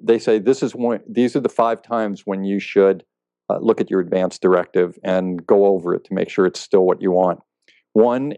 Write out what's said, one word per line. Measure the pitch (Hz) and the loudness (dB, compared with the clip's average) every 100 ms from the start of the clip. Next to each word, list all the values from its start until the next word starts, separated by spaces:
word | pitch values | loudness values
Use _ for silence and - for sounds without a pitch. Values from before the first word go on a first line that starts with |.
they | 110 113 | 0 0
say, | - 110 | 2 0
"This | 95 135 | 2 0
is | 135 | -2
when, | 117 120 110 - | -4 -4 -4 -6
these | 110 123 120 | -2 0 0
are | |
the | 117 | -2
five | - 117 113 | 0 -2 -2
times | - 117 107 95 - | -6 -4 -4 -6 -6
when | 95 | -6
you | 98 98 | -4 -4
should, | - 101 98 92 - _ _ _ - | 0 4 4 2 -6 _ _ _ -6
uh, | 98 | -2
look | 110 110 | 0 0
at | 107 | 0
your | 95 | -2
advance | 87 92 92 - | -2 -2 -2 -2
directive | 92 92 87 92 87 - | 2 2 0 -2 -2 -4
and | 95 92 92 90 82 | -4 -2 -2 -4 0
go | 104 101 | 4 4
over | 95 87 | 2 -2
it | 87 - | -4 -4
to | |
make | 95 92 | -4 -4
sure | - 92 | 0 0
it's | - | -2
still | - 98 92 | -2 2 2
what | 87 | 0
you | 95 | 0
want." | 90 92 85 _ _ _ _ _ | 0 0 -2 _ _ _ _ _
One | 107 117 123 139 | 2 2 2 -4